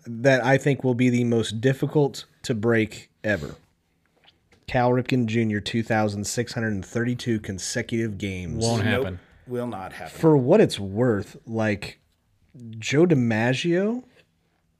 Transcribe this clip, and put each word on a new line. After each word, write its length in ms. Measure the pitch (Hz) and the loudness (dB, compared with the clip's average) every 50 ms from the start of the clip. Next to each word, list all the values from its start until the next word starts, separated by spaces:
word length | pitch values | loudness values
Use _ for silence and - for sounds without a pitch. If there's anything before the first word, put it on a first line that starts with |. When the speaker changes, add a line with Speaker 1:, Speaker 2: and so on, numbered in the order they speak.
| _ 120 | _ -12
Speaker 1:
that 360 | 117 113 120 139 135 127 113 | -8 0 4 4 4 4 4
I 140 | 127 135 131 | 4 4 4
think 260 | - 147 135 - - | 4 2 0 0 0
will 120 | 127 127 | 0 2
be 140 | 117 127 127 | 2 2 2
the 140 | 123 123 123 | 4 2 2
most 360 | 120 117 113 107 107 107 113 | 2 2 2 0 0 -4 -2
difficult 640 | 110 135 131 - 151 139 - 156 143 135 - - - - _ _ - | 0 0 0 0 -2 0 2 2 2 0 -2 -6 -14 -18 _ _ -6
to 100 | - 127 | -4 -4
break 560 | 107 101 120 117 113 110 104 - - - - _ _ - | 0 2 2 2 2 2 0 -4 -10 -20 -20 _ _ -4
ever. 320 | 107 104 87 71 - - - _ _ _ _ _ _ _ _ _ _ _ _ _ _ _ _ _ _ _ _ _ - | -2 -2 -2 -4 -8 -12 -16 _ _ _ _ _ _ _ _ _ _ _ _ _ _ _ _ _ _ _ _ _ -4
Cal 240 | - 127 123 123 | 0 2 2 2
Ripken 340 | 123 127 - - 135 127 120 110 | 2 2 0 0 0 0 0 2
Junior, 320 | 110 117 117 110 104 104 | 2 2 2 2 0 -2
two 240 | 98 - - 117 113 | -4 -2 -2 -2 -2
thousand 420 | - 117 107 107 107 101 104 101 | 0 0 0 0 0 -2 -4 -6
six 280 | - - 123 117 - - | -4 -4 -4 -4 -4 -4
hundred 200 | 123 113 110 104 | -4 -4 -2 -4
and 120 | 95 90 | -4 -6
thirty-two 540 | - - 117 117 123 123 123 - 123 113 107 | -6 -4 -4 -2 -2 -4 -4 -2 -2 -2 -2
consecutive 760 | 107 - 98 92 - - - 123 110 - 120 113 113 113 101 95 | -4 -6 -8 -8 -8 -6 -6 -6 -4 -4 -4 -2 -2 -4 -4 -6
games. 460 | 101 98 95 92 90 85 113 113 113 | -6 -6 -6 -8 -8 -6 -4 -2 0
Speaker 2:
Won't 220 | 113 117 113 101 | 0 0 0 0
Speaker 3:
Nope. 180 | 107 104 101 101 | 0 0 0 -2
Speaker 2:
happen. 160 | 92 90 87 - _ _ _ _ 127 | -4 -6 -10 -14 _ _ _ _ -8
Speaker 3:
Will 200 | 123 120 120 123 | -6 -6 -6 -6
not 240 | 107 95 92 90 - | -8 -8 -10 -12 -12
happen. 240 | - 85 80 - - | -14 -14 -14 -6 2
Speaker 1:
For 200 | - 160 151 143 | 4 4 6 6
what 240 | 123 131 175 226 | 6 4 6 6
it's 180 | 190 - - - | 6 4 2 -2
worth, 560 | 98 95 98 107 127 127 107 98 92 - - - - | -8 -6 -2 0 2 2 2 0 -2 -6 -12 -18 -14
like, 540 | - 110 110 110 107 104 98 - - - - _ _ _ _ _ _ _ _ _ _ - 123 120 113 113 113 | -8 -4 -2 0 0 0 -2 -4 -10 -14 -16 _ _ _ _ _ _ _ _ _ _ -20 -18 -18 -16 -14 -10
Joe 260 | 107 - 135 143 175 | -6 0 2 4 4
DiMaggio 1000 | 180 160 131 120 117 110 110 113 123 131 127 - 175 170 180 196 214 233 247 254 | 6 4 4 4 2 2 2 2 2 2 0 0 0 0 2 0 0 -2 -4 -8
i-, 0 | - _ _ _ _ _ _ _ _ _ _ _ _ _ _ | -12 _ _ _ _ _ _ _ _ _ _ _ _ _ _